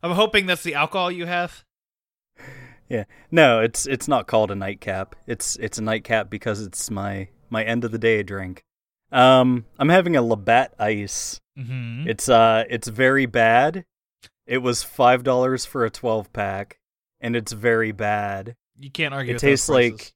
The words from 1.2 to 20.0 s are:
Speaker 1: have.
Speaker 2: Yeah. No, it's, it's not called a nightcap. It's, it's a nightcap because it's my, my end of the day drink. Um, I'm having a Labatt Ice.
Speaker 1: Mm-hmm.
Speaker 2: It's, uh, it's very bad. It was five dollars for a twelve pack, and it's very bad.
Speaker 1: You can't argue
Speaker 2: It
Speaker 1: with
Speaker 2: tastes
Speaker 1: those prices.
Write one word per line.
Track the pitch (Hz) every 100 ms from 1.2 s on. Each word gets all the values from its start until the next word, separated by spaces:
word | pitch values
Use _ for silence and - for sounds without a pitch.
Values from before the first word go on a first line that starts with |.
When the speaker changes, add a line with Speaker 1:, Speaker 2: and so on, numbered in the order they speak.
| 170
Speaker 1:
have. | 175 175 - _ _ _ _ _ _ _ _ - 131 - _ _
Speaker 2:
Yeah. | 117 101 _ _
No, | 165 147 113
it's, | 113 - -
it's | 131 -
not | 135 101
called | 113 107
a |
nightcap. | 101 98 101 - 95 98 - -
It's, | 117 - -
it's | 110 -
a |
nightcap | 110 110 - 113 98
because | 107 - 104
it's | 104 - -
my, | 101 101 98 95 _ _
my | 110
end | 110 117
of | 117
the | 110
day | 113 110
drink. | 98 98 95 92 _ _ _ _ _
Um, | 135 127 131 127 123 113 _
I'm | 147
having | 180 175 156
a |
Labatt | 120 110 95 117 110 _
Ice. | 107 107 101 - - - _ -
Speaker 1:
Mm-hmm. | 123 127 117 117 160
Speaker 2:
It's, | 113 -
uh, | 117 113 110 110
it's | 117 123
very | 107 131 135 127
bad. | 120 113 117 143 175 170 _ _ _ _ _ _
It | 123
was | 123 120
five | - - 123 123
dollars | 127 127 127 131 -
for | 135
a | 113
twelve | - 123 110 104
pack, | - 101 98 101 _ _ _ _ _
and | 120 120
it's | 107
very | 110 117 113 110
bad. | 104 107 104 104 98 101 120 _ _
Speaker 1:
You | 139
can't | - 156
argue | 139 123
Speaker 2:
It |
Speaker 1:
with | 120
Speaker 2:
tastes | 139 135 -
Speaker 1:
those | 135 120
prices. | 110